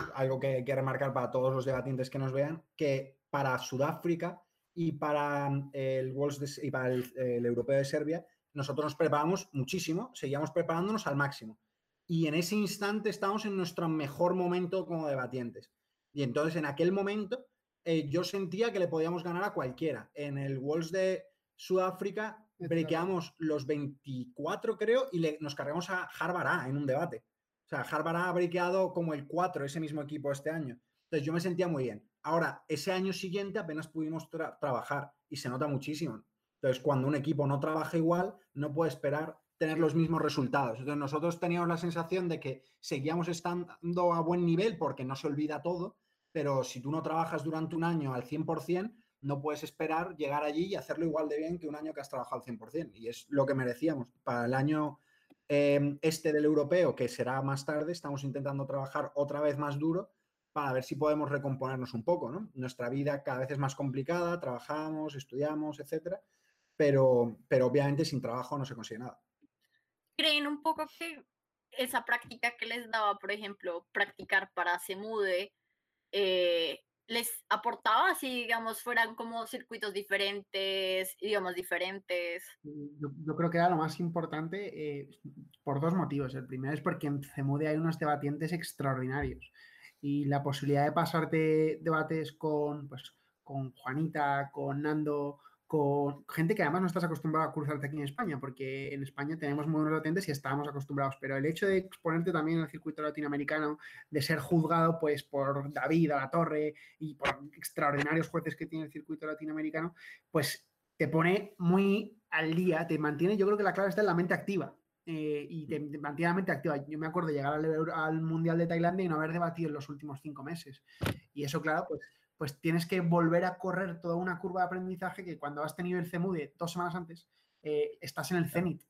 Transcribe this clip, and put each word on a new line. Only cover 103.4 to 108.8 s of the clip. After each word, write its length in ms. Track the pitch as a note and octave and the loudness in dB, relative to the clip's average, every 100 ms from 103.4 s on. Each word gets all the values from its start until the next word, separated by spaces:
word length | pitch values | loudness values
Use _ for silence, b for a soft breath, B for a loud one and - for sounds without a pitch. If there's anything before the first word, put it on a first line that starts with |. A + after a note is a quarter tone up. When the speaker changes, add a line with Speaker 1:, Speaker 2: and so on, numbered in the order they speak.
| C#3+ D#3 D3+ D3+ B B B | 0 0 0 -4 B B B
Speaker 2:
de 140 | D3 | 0
ser 160 | C#3 D#3 | 2 0
juzgado, 600 | - E3+ D#3 E3 E3 E3 | 4 4 6 6 4 4
pues, 240 | D3+ C#3+ | 2 2
por 480 | - C#3 C#3 C#3 C#3+ | 0 0 0 0 -2
David 400 | C#3+ C3+ E3 D#3 | -2 4 6 6
Alatorre 640 | C#3+ C3 E3+ D#3+ D3+ D3+ - B B | 4 2 2 2 2 0 -4 B B
y 140 | D#3 C#3+ | -10 -2
por 240 | C#3+ C3+ C#3+ - | -2 -2 -6 -12
extraordinarios 720 | - - D3 C#3+ D3 D#3+ D3+ | -8 0 2 2 2 2 0
jueces 260 | E3 D#3+ | -2 -4
que 120 | C#3 E3 | -6 -6
tiene 180 | D#3+ | -6